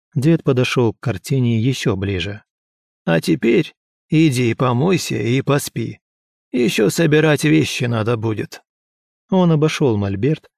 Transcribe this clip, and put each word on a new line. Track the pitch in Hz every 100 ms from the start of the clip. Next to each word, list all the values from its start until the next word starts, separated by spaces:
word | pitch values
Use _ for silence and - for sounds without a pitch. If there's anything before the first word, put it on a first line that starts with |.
| _
Дед | 131 151 165
подошёл | 147 127 120 131 113
к | -
картине | 123 95 - 135 120 113
ещё | 127 127 127 95
ближе. | 101 92 98 104 _ _ _ _ _ _ -
«А | 165
теперь | - 156 220 214 - - _ _ _
иди | 156 160 123 117
помойся | 110 127 120 175 180 - 120
и | 117 135
поспи. | 139 143 - - 113 - _ _ _ _ _
Ещё | 247 214 - 196
собирать | - 160 151 156 147
вещи | 147 156 - -
надо | 120 117 107 117
будет». | 113 107 - - _ _ _ _ _ _ -
Он | 185 175
обошёл | 151 156 - 139 104
мольберт | 98 98 131 156 _